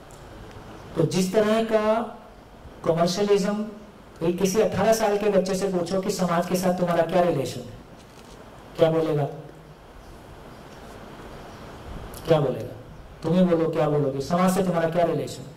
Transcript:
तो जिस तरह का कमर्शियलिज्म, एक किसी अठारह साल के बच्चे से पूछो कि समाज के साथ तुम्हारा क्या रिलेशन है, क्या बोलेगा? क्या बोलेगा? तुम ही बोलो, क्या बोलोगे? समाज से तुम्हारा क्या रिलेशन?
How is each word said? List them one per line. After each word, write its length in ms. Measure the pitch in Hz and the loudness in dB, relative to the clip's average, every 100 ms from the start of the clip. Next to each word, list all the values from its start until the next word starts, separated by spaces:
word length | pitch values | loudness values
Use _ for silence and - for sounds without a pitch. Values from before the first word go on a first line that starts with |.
| - - - - - - - - - 175 | -20 -20 -18 -18 -18 -18 -18 -16 -8 0
तो 80 | 147 | 2
जिस 280 | 175 185 | 2 2
तरह 300 | 220 208 220 | 2 4 2
का 320 | 226 220 214 226 226 - - - - - - - - | 2 2 4 2 0 -10 -18 -20 -20 -20 -20 -6 0
कमर्शियलिज्म, 800 | 165 175 190 208 202 202 214 214 - - - - - | 2 2 2 4 4 2 -2 -4 -10 -18 -20 -20 -4
एक 160 | 170 175 | -2 0
किसी 220 | 190 220 | 2 2
अठारह 320 | 190 180 214 | 2 2 2
साल 240 | 220 208 202 | 4 4 2
के 120 | 208 | 4
बच्चे 260 | 190 185 185 | 4 2 0
से 120 | 196 | 0
पूछो 340 | 180 165 190 | -2 -2 -2
कि 100 | 202 | -2
समाज 360 | - 175 170 180 | 0 0 0 0
के 80 | 180 | 0
साथ 240 | 185 180 | 0 0
तुम्हारा 240 | 175 170 | 2 2
क्या 180 | 160 180 | 2 4
रिलेशन 380 | 175 143 120 120 | 4 2 -2 -6
है, 180 | - - - - - - - - - - - - | -12 -16 -20 -20 -20 -20 -20 -20 -20 -20 -6 2
क्या 140 | 160 | 4
बोलेगा? 360 | 165 160 151 139 - - - - - - - - - - - - - - - - - - - - - - - - - - - - - - | 4 0 0 -2 -6 -16 -18 -20 -20 -20 -20 -20 -20 -20 -20 -20 -20 -20 -18 -18 -18 -18 -16 -16 -16 -16 -16 -16 -16 -14 -12 -12 -6 2
क्या 120 | 156 | 2
बोलेगा? 340 | 131 113 - - - - - - | 2 -2 -8 -12 -16 -18 -18 -8
तुम 100 | 165 | 0
ही 100 | 180 | 4
बोलो, 260 | 175 165 160 | 4 4 2
क्या 180 | 156 151 | 2 2
बोलोगे? 320 | 147 135 135 | 2 0 -2
समाज 340 | - 175 185 185 | -2 2 2 2
से 80 | |
तुम्हारा 260 | 180 170 165 | 0 2 0
क्या 160 | 175 165 | 2 2
रिलेशन? 380 | 147 - - - | 0 -4 -10 -14